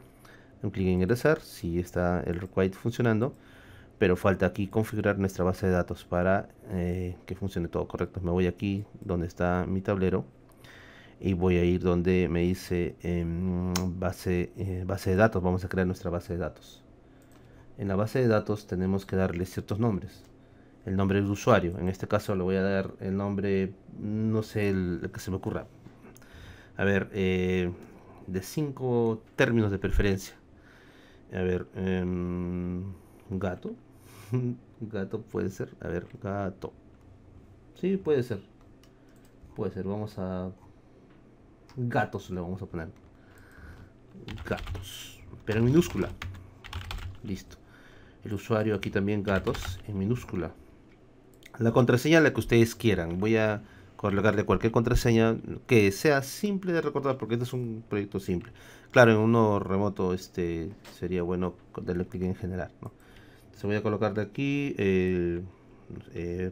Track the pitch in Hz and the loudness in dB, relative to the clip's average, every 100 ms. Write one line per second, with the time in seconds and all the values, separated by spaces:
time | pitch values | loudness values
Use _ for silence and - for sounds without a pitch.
0 | - - - - - - 104 98 92 90 | -20 -20 -20 -20 -20 -10 -8 -2 2 2
1 | 92 120 147 156 - - 87 85 90 90 | 2 2 2 0 -2 -10 -4 -4 -2 0
2 | 90 87 - 85 92 - 95 - 120 - | 0 0 -2 -6 -4 0 0 0 -6 0
3 | 120 110 127 - - - - - - - | 2 2 0 -6 -20 -20 -20 -20 -14 0
4 | 95 90 101 92 92 - 98 110 110 107 | 2 4 4 4 2 0 -2 -2 -2 0
5 | 101 98 98 - 90 90 95 90 87 87 | 0 2 0 0 0 2 2 2 0 -6
6 | - 87 92 98 - - 120 95 87 92 | -4 0 2 2 -2 -16 -8 -4 -2 -4
7 | 90 87 - 92 95 90 82 85 80 - | -6 -8 -12 -8 -6 -4 -4 -4 -4 -4
8 | 87 92 87 90 92 - 101 98 104 - | -6 -4 -2 2 2 0 -4 -4 -6 -12
9 | - 87 85 - 87 90 90 95 95 101 | -6 -4 -4 -2 0 0 -2 -4 -2 0
10 | 92 92 - - - - - - - - | 2 0 -4 -14 -20 -20 -20 -20 -20 -20
11 | - - 92 90 92 87 87 90 90 87 | -20 -6 -2 2 4 4 4 4 2 2
12 | 87 90 87 85 87 92 - 87 87 - | 4 4 4 2 2 0 -2 -2 -2 -4
13 | 87 87 85 85 92 90 90 90 92 90 | -4 -2 -2 -2 -2 -2 -2 -2 -2 -2
14 | 90 - - 90 87 - 101 92 92 95 | -4 -4 -2 -2 -2 -6 -6 -4 -4 -4
15 | - 92 113 95 90 90 92 92 92 90 | 0 4 4 4 0 0 -2 -2 0 -2
16 | 87 87 - 85 78 - - - - - | -4 -6 -4 -6 -6 -8 -20 -20 -20 -20
17 | - - - - - - - - 101 95 | -20 -20 -20 -20 -20 -20 -20 -8 -2 0
18 | 110 135 123 107 101 104 - 92 92 98 | 0 2 4 4 2 -6 -4 -2 0 0
19 | - 95 95 85 90 - - 101 117 95 | 0 0 0 0 -4 -6 -6 -2 0 -2
20 | - - - - - - - - - 95 | -6 -16 -20 -20 -20 -20 -20 -14 -4 0
21 | 95 98 101 101 - 104 87 87 90 95 | 2 2 2 0 4 4 4 -2 -4 -4
22 | - 104 - 98 90 95 95 98 95 - | -2 -2 0 -2 0 0 0 0 -4 -6
23 | 101 98 101 98 98 98 95 - - - | -6 -4 -2 -2 0 0 0 -6 -18 -10
24 | 104 107 110 110 107 110 101 95 90 85 | -6 -2 0 0 -2 -2 0 0 0 -2
25 | 95 - - 92 107 - - - - - | -6 -10 -6 -6 -4 -6 -8 -18 -20 -20
26 | - - - - - - - - 95 98 | -20 -20 -20 -20 -20 -20 -16 -2 2 2
27 | - 98 92 92 92 92 90 87 - - | 0 0 2 2 2 2 0 -4 -14 -20
28 | - - - 92 - - 147 131 127 120 | -20 -20 -8 -6 -6 -4 -4 -4 -2 2
29 | 117 113 - - 127 117 104 98 95 - | 2 -2 -6 0 4 4 4 2 0 2
30 | 101 95 - - - - - - - - | 4 2 -4 -18 -20 -20 -20 -20 -20 -20
31 | - - - 92 92 90 - - 95 92 | -20 -20 -10 -4 0 -2 -4 -6 -2 0
32 | 90 90 87 90 87 90 90 90 95 87 | 0 -2 -4 -4 -4 -4 -4 -6 -8 -12
33 | - - - 95 95 90 - 240 - - | -20 -20 -8 -4 -4 -6 -10 -12 -18 -20
34 | - - - 127 123 123 - - 107 107 | -20 -20 -6 -4 -4 -6 -12 -16 -10 -8
35 | 95 107 - 98 95 - - - 82 87 | -6 -8 -8 -4 -4 -6 -12 -10 -8 -8
36 | - - 101 101 98 - - - - - | -8 -12 -8 -6 -6 -8 -14 -16 -20 -20
37 | - - - - - - - - 180 190 | -20 -20 -20 -20 -20 -20 -20 -6 -2 -2
38 | 165 143 120 101 - - - - - - | 2 2 2 -6 -10 -20 -20 -20 -20 -20
39 | - - - - - - 101 95 92 104 | -20 -20 -20 -20 -18 -8 -6 -6 -6 -6
40 | 104 - 92 92 92 92 - - - - | -6 -6 -6 -6 -6 -10 -20 -20 -20 -20
41 | - - - - - - - 131 123 135 | -20 -20 -20 -20 -20 -20 -16 -6 -2 -2
42 | 107 101 - 92 87 92 98 85 82 - | -2 -6 -8 -8 -6 -8 -8 -8 -10 -12
43 | - - - - - - - - - - | -20 -20 -20 -20 -20 -20 -20 -20 -20 -20
44 | - 190 - - - 101 - - - - | -20 -18 -14 -12 -8 -8 -8 -10 -12 -16
45 | - - - - - 107 120 156 175 101 | -18 -18 -20 -14 -4 2 4 4 4 0
46 | 87 - - - - - - - - - | -4 -6 -12 -12 -18 -20 -14 -12 -10 -10
47 | - - 101 95 - - - - - - | -10 -12 -10 -10 -10 -20 -20 -20 -20 -20
48 | - - - 101 - 110 110 101 107 104 | -20 -16 -8 -8 -2 0 2 -2 -2 -2
49 | 98 104 98 95 120 120 - - - 101 | 0 0 2 0 0 -4 -6 -8 -8 -4
50 | 98 123 - 95 80 - - - - - | 0 -2 -2 -6 -6 -8 -20 -20 -20 -20
51 | - - - - - - 113 131 120 123 | -20 -20 -20 -20 -16 0 2 4 6 6
52 | 151 165 147 - - 117 113 - 117 90 | 6 6 6 4 4 6 4 4 2 2
53 | 82 87 107 110 107 104 - - - - | 0 -2 2 2 2 0 -6 -20 -20 -6
54 | 104 98 104 101 101 101 113 120 117 120 | -2 2 4 4 2 2 4 2 4 4
55 | 123 113 113 113 - 85 - 120 98 98 | 6 6 6 4 -4 -10 4 6 6 4
56 | 156 139 131 - 208 196 185 170 151 143 | 4 4 0 -4 -2 -2 0 -2 0 -2
57 | 135 131 107 117 120 127 120 110 117 104 | -2 -2 -2 -2 -2 -4 -6 -8 -4 -4
58 | 98 98 98 87 - - - - - 131 | -2 -4 -2 -4 -4 -18 -20 -20 2 8
59 | 117 110 110 117 110 101 95 95 101 98 | 10 8 6 6 6 4 2 0 0 0
60 | 92 92 - - 85 85 80 101 - - | -2 -2 -6 -4 -2 -2 -6 -10 -18 -10
61 | 87 90 87 90 90 - - - 95 87 | -4 -2 0 0 -2 -4 -14 -10 -4 -4
62 | 90 92 92 95 90 92 76 - - - | -4 -4 -4 -4 -6 -6 -8 -10 -16 -16
63 | - - - - - - 101 104 107 101 | -20 -20 -20 -20 -20 -8 -2 0 0 0
64 | 107 104 101 - 139 143 143 - 101 92 | 0 0 -4 -2 -2 0 -2 0 2 4
65 | 92 90 87 85 92 - - - - - | 4 2 0 -2 -8 -16 -20 -20 -16 -16
66 | - - 85 87 92 | -12 -10 -6 -4 -6